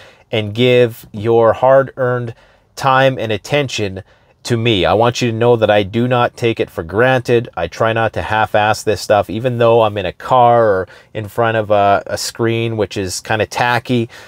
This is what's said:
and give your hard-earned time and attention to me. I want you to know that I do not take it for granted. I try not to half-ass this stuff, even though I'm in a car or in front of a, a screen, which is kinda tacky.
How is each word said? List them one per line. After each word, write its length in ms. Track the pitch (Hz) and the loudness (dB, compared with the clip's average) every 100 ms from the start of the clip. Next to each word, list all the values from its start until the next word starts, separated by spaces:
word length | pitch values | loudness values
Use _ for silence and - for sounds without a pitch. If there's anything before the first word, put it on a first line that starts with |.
| - _ _ | -20 _ _
and 220 | 113 104 | -6 -4
give 540 | 107 127 123 120 117 - | 0 2 4 2 -2 -16
your 420 | 107 110 117 113 | -8 0 2 2
hard-earned 840 | - 127 135 131 - 127 123 120 - _ _ _ - | 2 4 4 2 -2 -4 -4 -6 -14 _ _ _ -6
time 420 | 139 131 135 123 | 0 2 2 0
and 140 | 110 | -4
attention 720 | 104 - 147 135 - 101 95 - _ _ _ | -6 -4 -4 -4 -4 -6 -8 -16 _ _ _
to 120 | - 117 | -4 -2
me. 300 | 117 104 80 | 0 2 2
I 80 | |
want 280 | 98 120 - | 2 2 0
you 80 | 123 | -2
to 60 | 113 | 0
know 220 | 120 117 | 2 4
that 120 | 104 | 4
I 140 | 104 | 2
do 240 | 98 117 120 | 0 -2 0
not 300 | 123 120 - | 0 0 -2
take 240 | 117 113 | -2 -2
it 80 | 107 | -4
for 120 | - | -6
granted. 680 | 82 98 127 131 123 120 123 - | -6 0 2 2 0 0 -2 -6
I 100 | 85 | -8
try 240 | - 113 | -2 -2
not 220 | 113 110 | 0 -2
to 80 | - | -4
half-ass 640 | 87 107 107 107 104 110 | -4 -2 0 0 0 0
this 180 | - 101 | -2 -4
stuff, 280 | - 104 98 | 0 0 0
even 280 | 107 127 120 | -4 -4 0
though 240 | 117 117 | 2 4
I'm 160 | 110 104 | 2 -2
in 80 | 90 | -8
a 80 | |
car 520 | - - 127 120 120 110 | -8 0 2 4 4 4
or 220 | 95 92 - _ | 2 -2 -12 _
in 140 | - 101 | -12 -8
front 300 | - 113 110 | -2 0 0
of 120 | 104 | 0
a, 320 | 104 101 98 - | 2 4 2 0
a 120 | 104 | -8
screen, 600 | - - 113 113 117 113 | -8 -4 -2 -2 -2 -2
which 180 | 98 104 | -4 -4
is 240 | 95 - | -6 -6
kinda 260 | - 110 101 | -4 -2 -2
tacky. 640 | - 123 120 - 123 117 - | -2 0 -2 0 -2 -2 -8